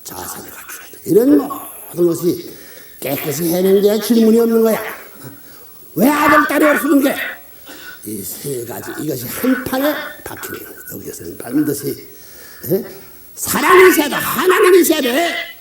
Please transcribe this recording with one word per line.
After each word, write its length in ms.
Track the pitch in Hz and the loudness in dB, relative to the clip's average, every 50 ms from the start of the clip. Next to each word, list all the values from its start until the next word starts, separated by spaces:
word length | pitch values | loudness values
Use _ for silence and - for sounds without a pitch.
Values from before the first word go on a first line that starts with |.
| _ | _
자세를 460 | 87 90 90 90 90 - - - - | -16 -14 -14 -14 -12 -14 -14 -16 -16
갖춰야 360 | - - - - - - - - | -18 -18 -18 -18 -20 -20 -20 -20
돼. 60 | - - - | -20 -16 -4
이런 320 | - 160 208 247 277 294 285 | 2 4 4 6 6 4 4
모든 680 | 269 - - - - - - - - - - 160 175 | 2 -2 -10 -12 -12 -16 -18 -20 -20 -12 -2 0 0
것이 440 | 170 165 143 165 180 - - - - - - - - - - - - - - | 0 0 0 -2 -2 -2 -4 -8 -16 -18 -20 -20 -20 -20 -20 -20 -20 -20 -10
깨끗이 440 | - 131 139 139 - 160 139 147 175 | -6 -6 -6 -4 -6 -6 -6 -4 -2
해낸 360 | 165 170 180 185 190 190 202 | -2 0 2 2 4 4 4
게 200 | 196 202 208 220 | 4 2 2 0
질문이 380 | 214 - 240 226 220 220 220 233 | 0 2 4 4 6 6 6 4
없는 220 | 233 233 226 226 | 4 4 4 4
거야. 180 | 220 220 214 - - - - - - - - - - 127 - - - - - - - - - - - - - | 4 4 2 0 -4 -10 -14 -14 -18 -20 -20 -18 -18 -18 -18 -20 -20 -20 -20 -20 -20 -20 -20 -20 -20 -10 -2
왜 140 | 147 208 277 | 0 2 2
아들, 380 | 294 294 - 294 302 294 294 - | 2 2 2 4 4 4 4 4
딸이 160 | 285 302 311 | 2 2 2
없는 380 | 294 294 - - 285 330 277 | 2 2 0 2 2 2 4
게? 120 | 262 269 - - - - - - - - - - - - - - - - - - - | 4 2 -2 -2 -6 -10 -10 -14 -20 -20 -20 -20 -20 -20 -20 -20 -20 -20 -20 -14 -12
이 160 | 104 107 98 | -10 -10 -10
세 420 | 95 - - - - 143 139 123 120 | -10 -12 -12 -12 -10 -10 -8 -8 -10
가지, 260 | 110 110 101 107 120 - - | -10 -12 -12 -10 -10 -10 -8
이것이 240 | 151 151 143 120 117 | -6 -6 -6 -6 -8
한 360 | 120 - - - 262 262 254 254 | -10 -8 -4 0 0 0 0 -2
판에 300 | - 254 262 277 302 294 - - - - - - | -4 -4 -2 0 0 -2 -2 -8 -12 -14 -16 -16
박히는 340 | - - - - - - - | -16 -14 -14 -12 -12 -12 -12
거야. 160 | - - - - - - | -14 -16 -18 -18 -16 -14
여기에서는 460 | - 95 - 76 - - - 85 - - | -14 -12 -12 -12 -14 -12 -14 -14 -14 -14
반드시, 720 | - 117 123 151 151 147 135 - - 139 123 - - - - - - - - - - - - - - - | -12 -4 -2 -2 -2 -2 -4 -6 -6 -8 -10 -10 -14 -20 -20 -20 -20 -20 -20 -20 -20 -20 -20 -14 -6 -4
예? 140 | 170 196 226 - - - - - - - - - - | -4 -4 -4 -8 -16 -20 -20 -20 -20 -20 -20 -20 -14
사랑이 560 | - - - - 220 269 302 370 370 370 370 | -12 -8 -4 -4 -2 2 4 6 8 8 6
있어야 180 | - 320 294 285 | 6 4 0 0
돼. 60 | 233 | -2
하나님이 680 | - - - - 226 330 370 370 427 415 359 349 359 | -6 -6 -4 -4 -2 0 2 4 4 6 6 6 6
있어야 200 | 320 - 320 311 | 6 4 2 0
돼. 340 | 269 233 240 294 339 330 277 - - - - - | 0 0 0 0 -2 -2 -4 -6 -10 -12 -16 -20